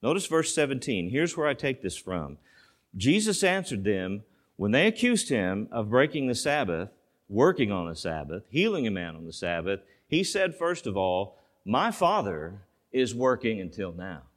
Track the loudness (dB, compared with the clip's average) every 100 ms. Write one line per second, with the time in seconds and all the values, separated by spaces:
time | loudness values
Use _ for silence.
0 | 0 0 2 0 2 2 2 0 -2 -2
1 | 0 0 -2 0 -2 0 -2 -2 -6 -8
2 | -6 -4 -4 -10 _ _ _ _ _ -2
3 | 4 4 4 2 2 2 -2 -2 0 0
4 | 0 -6 -10 _ _ _ 2 4 4 4
5 | 2 2 2 0 2 0 -4 -4 2 4
6 | 4 2 -2 0 0 0 0 -2 -4 _
7 | _ _ _ 4 4 4 0 0 -4 -6
8 | -4 -4 -4 -8 -4 0 2 2 -2 -2
9 | -6 -10 -12 -6 -2 -2 -2 -4 -6 _
10 | _ -2 0 0 -2 -2 -4 -2 -4 0
11 | 2 0 -2 -10 _ _ -2 0 2 2
12 | 2 2 0 -4 -8 -12 -18 _ _ 0
13 | 0 2 2 2 0 -2 -6 -6 -8 -8
14 | -10 -12 -16